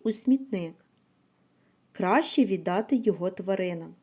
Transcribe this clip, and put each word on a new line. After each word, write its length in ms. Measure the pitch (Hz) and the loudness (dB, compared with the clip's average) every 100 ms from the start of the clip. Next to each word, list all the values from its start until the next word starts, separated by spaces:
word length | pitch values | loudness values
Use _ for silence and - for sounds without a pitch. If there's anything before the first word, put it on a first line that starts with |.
у 80 | - | -2
смітник. 600 | 220 - 262 269 190 170 165 _ _ _ _ _ _ _ _ _ _ _ | -2 2 2 0 -6 -6 -10 _ _ _ _ _ _ _ _ _ _ _
Краще 540 | - 185 240 320 - 214 | -4 2 2 2 2 2
віддати 500 | 190 165 180 220 262 | 0 0 -2 0 0
його 340 | 226 165 175 | 2 0 -4
тваринам. 680 | 185 185 190 180 170 165 175 | -6 -2 -2 -2 -4 -10 -16